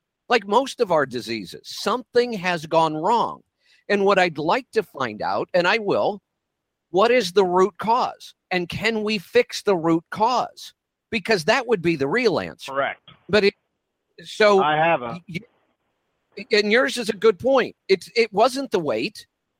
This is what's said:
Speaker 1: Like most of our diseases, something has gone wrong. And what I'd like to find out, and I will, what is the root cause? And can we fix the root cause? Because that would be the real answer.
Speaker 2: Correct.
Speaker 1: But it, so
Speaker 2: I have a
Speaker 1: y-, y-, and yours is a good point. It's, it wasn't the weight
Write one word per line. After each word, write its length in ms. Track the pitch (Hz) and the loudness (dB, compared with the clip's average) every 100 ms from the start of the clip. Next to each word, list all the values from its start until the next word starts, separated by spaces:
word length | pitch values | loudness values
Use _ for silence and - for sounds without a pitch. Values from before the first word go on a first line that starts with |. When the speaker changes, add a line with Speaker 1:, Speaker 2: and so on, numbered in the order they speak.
| _ _ - | _ _ -2
Speaker 1:
Like 200 | 247 196 | -2 2
most 320 | 214 269 - | 0 0 -2
of 100 | 220 | 0
our 160 | 160 135 | 2 0
diseases, 640 | 123 110 113 90 - - | -4 -6 -8 -10 -14 -16
something 640 | - - 240 - 240 247 | -8 -4 -4 -2 0 0
has 340 | 220 180 175 151 | -2 -4 -4 0
gone 300 | 160 160 156 | 2 2 0
wrong. 460 | 175 233 120 71 _ _ _ _ - | 0 0 0 -6 _ _ _ _ -4
And 160 | 202 | 0
what 140 | 196 196 | 2 2
I'd 200 | 180 160 | 2 0
like 300 | 156 226 254 | -2 -2 -2
to 100 | 226 | -6
find 400 | 185 - 123 104 | -4 -6 -8 -6
out, 260 | 85 101 156 | -4 -4 -2
and 140 | 180 175 | 0 0
I 100 | 226 | 0
will, 420 | 202 117 123 202 _ _ _ _ _ _ _ | 0 0 0 -4 _ _ _ _ _ _ _
what 220 | 175 220 | 0 2
is 180 | 247 185 | 2 0
the 140 | 185 | 2
root 300 | 185 180 196 - | 2 4 2 0
cause? 560 | 202 247 196 - - _ - | -2 0 -2 -6 -20 _ -6
And 180 | 180 175 | -6 -4
can 360 | - 208 226 | -4 -2 -2
we 140 | 214 214 | -2 -4
fix 440 | - 240 240 - | -2 0 0 -2
the 140 | - 185 | -2 0
root 260 | 165 165 - | 2 0 -2
cause? 640 | - 220 240 - - - _ _ _ - | -2 0 0 -2 -8 -20 _ _ _ -8
Because 320 | 226 185 214 | -6 -2 0
that 240 | 156 175 170 | 2 0 0
would 120 | 175 | -2
be 140 | 170 | 0
the 140 | 165 135 | 0 -2
real 320 | 220 240 143 | 0 0 0
answer. 320 | 87 - - | -4 -10 -8
Speaker 2:
Correct. 360 | 135 127 - - - - | -4 -4 -6 -16 -20 -2
Speaker 1:
But 160 | 202 | 0
it, 100 | 196 - _ _ _ _ _ - | 0 -2 _ _ _ _ _ -20
so 360 | 165 - 214 196 | -10 2 4 4
Speaker 2:
I 140 | 147 151 | 4 2
have 260 | 160 156 | 2 0
a 180 | 120 175 - | -2 -10 -12
Speaker 1:
y-, 100 | 175 226 _ _ _ _ _ _ _ _ - | -14 -14 _ _ _ _ _ _ _ _ -16
y-, 100 | 196 | -2
and 220 | 208 208 | 0 4
yours 240 | 226 277 240 | 2 2 -2
is 120 | 208 | -6
a 40 | 202 | 0
good 220 | 214 185 | 2 2
point. 380 | 233 269 - - - | 2 2 0 -4 -2
It's, 240 | 190 - - | -2 0 -2
it 160 | 226 | 0
wasn't 400 | 196 254 254 269 | 2 2 0 -4
the 80 | 196 | -2
weight 480 | 151 110 170 - - _ _ | -2 -2 -4 -8 -20 _ _